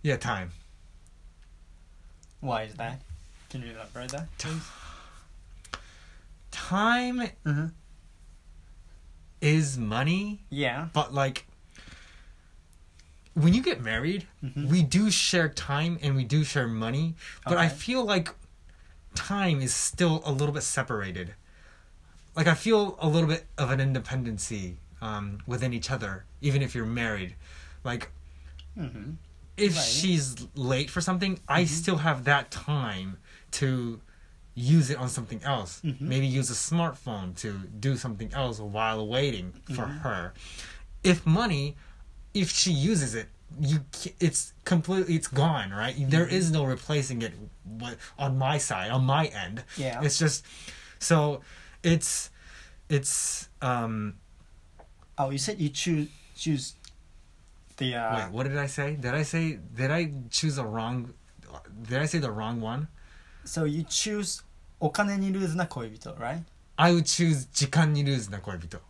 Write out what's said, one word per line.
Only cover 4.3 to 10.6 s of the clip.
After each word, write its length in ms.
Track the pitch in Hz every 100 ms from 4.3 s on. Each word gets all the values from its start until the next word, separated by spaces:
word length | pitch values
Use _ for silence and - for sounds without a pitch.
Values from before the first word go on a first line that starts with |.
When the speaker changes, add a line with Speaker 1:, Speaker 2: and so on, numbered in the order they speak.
| -
Speaker 1:
Ti-, 100 | 160
Speaker 2:
please? 140 | 160 - - - - - - - - - - - - - - - - - - -
Speaker 1:
time 680 | - - 185 220 240 247 247 226 - 156
Speaker 2:
Mm-hmm. 200 | 143 160 - - - - - - - - - - - - - - - - -
Speaker 1:
is 360 | 147 156 143 131
money. 640 | 107 110 143 185 208 208 -
Speaker 2:
Yeah. 380 | 139